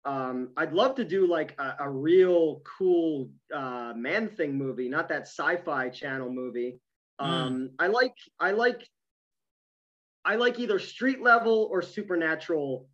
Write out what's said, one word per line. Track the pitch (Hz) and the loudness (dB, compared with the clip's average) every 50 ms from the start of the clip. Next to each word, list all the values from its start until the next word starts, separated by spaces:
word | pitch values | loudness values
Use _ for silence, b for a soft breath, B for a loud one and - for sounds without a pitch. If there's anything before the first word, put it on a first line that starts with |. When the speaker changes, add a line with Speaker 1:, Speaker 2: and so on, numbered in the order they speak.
| _ | _
Speaker 1:
Um, | 143 139 135 131 127 127 127 127 127 - | -4 -4 -4 -4 -4 -4 -6 -6 -6 -4
I'd | 151 160 156 | -4 -4 0
love | 151 185 240 262 262 | 2 2 2 2 2
to | 269 220 | -2 -2
do, | 156 180 196 190 | 0 2 4 4
like, | 175 170 160 151 143 - - | 4 4 2 0 -4 -6 -6
a, | 139 135 127 147 | -6 -6 -4 -6
a | 143 139 | -6 -6
real | 139 131 139 160 180 185 185 180 175 170 165 156 143 - | -4 -2 2 6 8 8 8 8 6 4 4 2 0 -6
cool, | _ - - - 190 185 180 170 165 160 151 139 127 117 139 _ _ _ | _ -20 -6 0 2 4 4 4 4 2 -2 -2 -6 -8 -12 _ _ _
uh, | 151 143 135 127 123 123 120 117 113 | -8 -6 -6 -6 -6 -6 -8 -8 -8
Man-Thing | 117 120 139 180 220 226 202 - - 160 143 139 | -6 -4 -2 -2 -2 -2 -4 -2 -4 -2 -2 -2
movie, | 139 139 131 117 117 127 123 | -2 -4 -4 -4 -4 -4 -2
not | 139 160 165 - | -2 -2 -2 -2
that | 160 139 | -4 -6
Sci-Fi | 143 - - - 147 160 - - - 165 147 131 127 123 | -6 -10 -8 -4 -2 -2 -2 -2 -2 -4 -4 -2 -4 -4
Channel | 123 - 151 139 135 135 127 123 | -6 -8 -8 -6 -6 -6 -6 -6
movie. | 127 127 127 127 113 120 120 127 123 - _ _ _ _ _ _ _ - | -6 -6 -8 -6 -6 -6 -6 -6 -8 -12 _ _ _ _ _ _ _ -6
Speaker 2:
Mm. | 139 | -4
Speaker 1:
Um, | 147 135 131 127 127 127 127 131 131 - - | -4 -2 -2 -2 -4 -4 -4 -6 -8 -4 -2
I | 170 185 | 0 2
like, | 214 247 254 254 - - - - _ - | 2 2 2 0 -2 -10 -20 -20 _ -2
I | 165 185 | -2 0
like, | 202 220 233 247 240 - - _ _ _ _ _ _ _ _ _ _ _ _ _ _ _ _ _ _ _ _ _ _ _ _ _ _ _ _ | 2 2 2 0 0 -2 -12 _ _ _ _ _ _ _ _ _ _ _ _ _ _ _ _ _ _ _ _ _ _ _ _ _ _ _ _
I | 175 208 | 0 2
like | 226 240 247 240 240 | 4 2 2 2 0
either | 247 208 202 190 | -2 0 0 -2
street | - - - - 226 262 269 254 | -2 -6 -8 -2 0 0 0 2
level | 226 240 233 233 220 226 226 220 220 - | 6 6 6 6 6 4 2 2 2 0
or | 190 180 | 0 -4
supernatural | 175 - - 214 202 202 185 170 165 160 160 156 - - 170 151 143 139 131 127 - _ | -4 -4 -8 -10 -6 -2 -2 0 0 0 -2 -4 -2 -2 -2 -2 -2 -4 -6 -8 -10 _